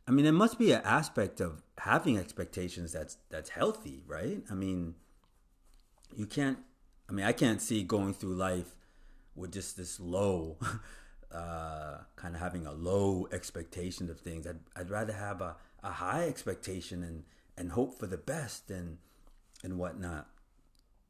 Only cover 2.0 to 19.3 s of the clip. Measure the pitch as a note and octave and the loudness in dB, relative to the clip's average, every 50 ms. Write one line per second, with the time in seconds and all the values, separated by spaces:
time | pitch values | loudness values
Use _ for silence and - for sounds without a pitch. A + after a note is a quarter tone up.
2 | E3 D#3+ A2+ G2 F2 - - - F2 - - G2 F2+ F2 - F#2 E2+ E2 E2+ D#2+ | 6 6 4 4 2 -2 -6 -6 -6 -4 -4 -4 -4 -4 -4 -6 -6 -6 -6 -6
3 | D2+ - - - _ _ - D#2 D2+ - - F2+ C#3 G#3+ A3 - - D3 - C#2 | -6 -8 -10 -16 _ _ -10 -10 -8 -8 -2 2 2 2 2 -2 -8 -12 -12 -12
4 | C#2+ D2 D2 D#2 F#2+ C#3 G#3 G3 - - G2+ F#2 G2 F#2+ F#2 F2+ F2 E2 E2+ - | -10 -8 -6 -4 -2 -2 -4 -4 -6 -6 -4 -2 0 0 0 0 -2 -4 -6 -10
5 | - _ - - _ _ _ _ _ _ _ _ _ - - - _ _ _ _ | -18 _ -20 -20 _ _ _ _ _ _ _ _ _ -20 -20 -20 _ _ _ _
6 | - - - G#2+ G#2 G#2 - D3 C#3 C3+ C3 - - - _ _ - _ - - | -20 -14 -8 -8 -8 -2 0 0 2 2 0 -2 -6 -16 _ _ -20 _ -20 -20
7 | _ - G2 G2 G2 A2+ A#2 - C#3+ A#2 G#2+ G2 - - A#2 G#2+ F#2+ E2+ A2 G#2 | _ -6 -4 0 2 2 4 4 4 4 4 2 0 0 0 0 2 2 2 2
8 | G2 G2 F#2+ - G#2+ F#2 F#2 F2+ F#2+ F#2 F#2 F2+ E2+ - - - - _ _ - | 2 2 0 -2 -4 -2 0 0 0 0 0 -2 -4 -6 -12 -20 -20 _ _ -20
9 | - - - - - - - D2+ F#2 E2+ E2 G2 - - - G2 F2 - - - | -20 -20 -20 -20 -20 -18 -12 -10 -10 -8 -8 -8 -8 -8 -10 -10 -10 -10 -8 -8
10 | F2+ F2 F2+ G2 G2+ G2+ F#2 E2+ D#2+ D#2+ D#2 - A2 - A#2 A2 - - - - | -4 -2 0 2 4 4 4 2 0 -4 -6 -2 -2 -2 -2 -4 -8 -12 -16 -18
11 | - - - - - - - E2+ E2+ E2+ E2 D#2+ E2 D#2+ D#2 D2+ D2+ D2+ D2 D2 | -20 -20 -20 -20 -16 -12 -10 -8 -6 -6 -6 -6 -6 -6 -8 -8 -8 -10 -10 -12
12 | - - _ - - F2 E2+ E2 F2+ F2 F2 F2 D#2+ D2 D2+ D#2 E2+ F2+ G2 G2+ | -16 -18 _ -12 -10 -8 -6 -4 -4 -4 -4 -4 -6 -6 -6 -4 0 2 4 6
13 | G2 G2 F#2+ F2+ - - - F2+ - - - F2 E2+ - - F2+ F2+ F#2 F2+ - | 6 4 4 2 0 -2 -4 -6 -6 -8 -8 -10 -10 -8 -6 -6 -6 -4 -4 -6
14 | F2+ E2 D#2 - - F2 E2 E2 D#2+ F2 E2+ D#2+ - - - F#2 F2+ F#2 G2+ G#2 | -6 -8 -8 -10 -10 -8 -8 -8 -8 -8 -10 -10 -14 -16 -12 -10 -8 -6 -4 -4
15 | A2 A2 G2+ G2 G#2 G2+ G2 F2+ F#2 E2+ D#2+ - - - - - - G2 F2 - | -2 -4 -4 -6 -6 -6 -6 -4 -6 -6 -8 -10 -18 -20 -18 -12 -10 -8 -6 -4
16 | F2+ F#2 B2 E3 F3 D#3 C3+ - - G#2 F2+ - - G2 F#2 F2+ - - F#2 F2+ | -4 -2 0 0 0 0 -2 -4 -4 -6 -6 -4 -6 -6 -6 -6 -6 -6 -6 -6
17 | F2 E2+ E2 D#2 - - _ _ _ _ - - F2+ F2 D#2+ A#2 C3+ C3 - - | -6 -6 -8 -10 -12 -16 _ _ _ _ -10 -8 -8 -2 0 0 0 0 -2 -8
18 | A2 F#2 F#2 E2 - - C#3+ E3 C3+ G#2+ - - - - G2 F2+ F2 E2+ D#2+ D#2+ | -8 -6 -6 -6 -4 -4 -4 -2 -4 -6 -8 -12 -10 -10 -8 -8 -6 -8 -10 -12
19 | - _ _ - - - | -16 _ _ -20 -20 -20